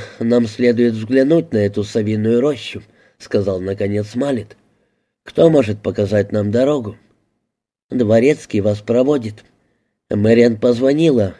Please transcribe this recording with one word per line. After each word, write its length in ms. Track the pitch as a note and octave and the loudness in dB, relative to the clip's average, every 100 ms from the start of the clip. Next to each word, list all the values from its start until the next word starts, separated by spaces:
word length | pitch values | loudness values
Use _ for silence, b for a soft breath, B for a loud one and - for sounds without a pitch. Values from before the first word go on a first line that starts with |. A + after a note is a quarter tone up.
| B - | B -8
нам 280 | A#2 A#2+ A2+ | 0 0 0
следует 480 | - B2 A#2 A#2+ | 0 0 2 0
взглянуть 580 | A2 A2 C3 C3+ E3 D#3+ | -2 -2 0 2 2 0
на 60 | A2 | 0
эту 260 | G2+ G#2 | 0 -2
совиную 560 | G#2 A#2 G#2+ G#2+ A2 A#2+ | -4 -4 -2 -2 0 0
рощу», — 420 | C#3+ B2 - G2 - b b b | 0 -4 -10 -14 -18 b b b
сказал 420 | - G#2+ G2 F#2 | -4 -2 -2 -4
наконец 540 | F#2+ G2+ G2+ G#2 G#2 | -6 -4 -4 -4 -4
Малет. 420 | A#2+ C#3 B2 G#2 - _ _ _ _ _ _ | -4 -4 -4 -8 -18 _ _ _ _ _ _
«Кто 260 | - - E3 | -6 2 4
может 320 | D3+ G#2+ G#2+ | 4 0 -4
показать 480 | - G2+ G2+ G#2 G2+ | -4 -2 0 0 0
нам 220 | G#2+ G#2 | -2 -2
дорогу?» 440 | A#2 C3+ D3 G#2+ G#2 _ _ _ _ _ _ _ _ _ | 0 0 -2 -6 -14 _ _ _ _ _ _ _ _ _
«Дворецкий 720 | B2+ G#2+ A2+ C3 D3+ - G#2 | -2 2 4 4 0 -4 -2
вас 200 | G#2 G#2 | -2 -2
проводит». 640 | - A#2 C3 D3 A2 G#2+ _ _ _ _ _ _ _ | -2 0 0 -2 -4 -12 _ _ _ _ _ _ _
Мэриан 480 | G#2 A2 A#2 A#2+ G#2+ | -2 2 4 4 2
позвонила, 800 | B2 A#2+ C3 D3+ E3 B2 G2 | 0 0 0 2 2 2 0